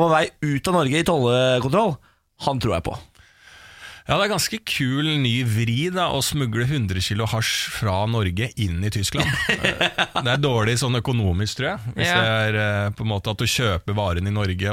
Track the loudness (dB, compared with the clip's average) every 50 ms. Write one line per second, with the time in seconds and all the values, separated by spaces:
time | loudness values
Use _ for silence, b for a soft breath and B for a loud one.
0 | 4 4 4 4 2 0 -4 _ -2 -2 -2 0 0 2 2 2 4 4 2 2
1 | 2 2 2 4 4 4 4 4 4 4 4 2 2 2 2 2 2 2 0 -4
2 | b b b b b b b -6 -4 -2 -2 0 0 0 0 0 -2 -4 -6 -8
3 | -10 -16 _ B B B B B B B B B B B B B B B B B
4 | B B 0 0 0 0 0 -2 -2 -2 -4 -6 -6 -6 -4 -2 0 0 0 0
5 | 0 0 0 0 0 2 0 0 0 0 0 0 0 0 0 0 -2 -2 -2 -2
6 | -2 0 0 -2 -2 -2 -2 -2 -2 -2 0 -2 0 0 0 0 0 0 0 -2
7 | -2 -2 -2 -2 -2 0 0 -2 -2 -2 -2 -4 -4 -6 -6 -4 -2 0 0 0
8 | 0 0 0 0 0 0 0 -2 -4 -4 -4 -4 -2 -2 -2 -2 -2 -2 -2 -2
9 | -2 -2 -2 0 0 0 0 -2 0 -2 -2 0 0 -2 0 0 -2 -2 0 -2
10 | -4 -2 -2 -2 0 0 2 2 2 2 2 2 2 2 2 0 0 0 0 0
11 | 0 0 0 2 2 2 2 0 0 -2 -4 -4 -4 -4 -4 -4 -6 -6 -4 -2
12 | 0 2 2 2 2 2 2 2 2 0 0 0 0 0 0 0 0 -2 -2 -4
13 | -4 -2 -2 -2 -2 -4 -2 -2 0 0 0 0 0 0 0 -2 -2 -2 -2 0
14 | 0 0 0 0 0 0 0 0 0 0 -2 -2 -2 -2